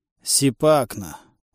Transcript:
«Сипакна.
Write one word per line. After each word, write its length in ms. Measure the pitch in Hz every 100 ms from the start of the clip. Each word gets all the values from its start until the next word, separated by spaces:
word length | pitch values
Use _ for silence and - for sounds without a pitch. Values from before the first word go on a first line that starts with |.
| _ _
«Сипакна. 960 | - - 139 - 156 151 120 - 87 - _ _ _